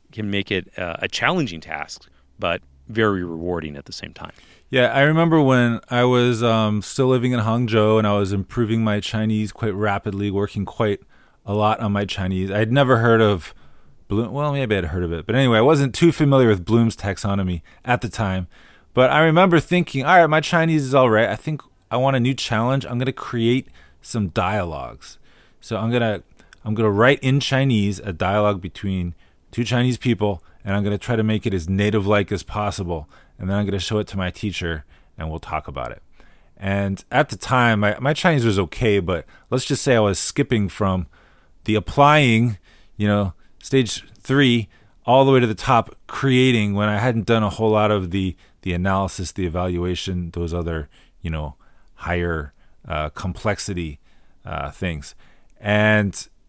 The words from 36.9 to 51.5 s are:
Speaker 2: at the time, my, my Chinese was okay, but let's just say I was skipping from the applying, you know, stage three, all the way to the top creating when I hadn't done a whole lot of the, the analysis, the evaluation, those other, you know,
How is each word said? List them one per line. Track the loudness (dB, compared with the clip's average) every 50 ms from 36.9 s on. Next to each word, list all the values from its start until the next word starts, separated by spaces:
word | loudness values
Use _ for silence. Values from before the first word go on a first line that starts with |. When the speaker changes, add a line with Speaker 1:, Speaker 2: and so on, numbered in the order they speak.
| -4 -6 -6 -2
Speaker 2:
at | 0 0 0 0
the | -4
time, | -10 -4 0 2 4 4 4 2 2
my, | 2 0 0 0
my | -2 -2
Chinese | 0 0 2 2 2 2 2
was | 2 2 0
okay, | 0 -2 -4 -2 0 2 2 2
but | 2 0 -4 -4 -6 -10 -20 -20 _ -6
let's | -4 -4 -2
just | -2 -4 -2 2
say | 2 4
I | 4
was | 4 2 0 0
skipping | -2 -2 -2 -2 -2 0 0 0 0 -2
from | -2 -2 0 0 0 -2 -4 -6 _ _ _ _ _ _ _ _ _ _
the | -4 -2 -2
applying, | -2 -2 -2 2 4 6 6 6 6 4 4 4 4 2 0 -2 -6 _ _ -20 -20 -20 -16 -8
you | -4 -2
know, | 0 0 0 -2 -2 -6 _ -20 -20 -20 -20
stage | -6 0 0 0 2 0 -4 -8 -12 -16 -20 -10
three, | -4 0 2 4 4 4 4 2 0 -4 _ _ _ _ _ _ 0
all | 4 6 6 6
the | 6
way | 6 4
to | 4
the | 2 -2
top | -2 0 2 2 2 0 -2 -8 -20 -18
creating | -14 -8 -2 0 2 4 4 4 4 4 2 0 0
when | -2 -2 -2 0
I | 0 0
hadn't | 0 0 0 0 0
done | 0 2 2
a | 0 0
whole | -2 0 0 2
lot | 2 2 2 2
of | 0 0 -2 -2
the, | -2 -2 -2 -4 -6 _ _ _ _ _
the | -6 -4
analysis, | -2 -2 0 0 0 0 -2 -4 -4 -8 -8 -8
the | -6 -4 -4
evaluation, | -4 -2 -2 -4 -2 -2 -2 -4 -4 -4 -6 -6 -6 -6 -6 -6 -6
those | -6 -6 -6 -4 -4
other, | -4 -4 -4 -6 -6 -8 -10 _ _ _ _ _ -12
you | -8 -8
know, | -6 -6 -8 -10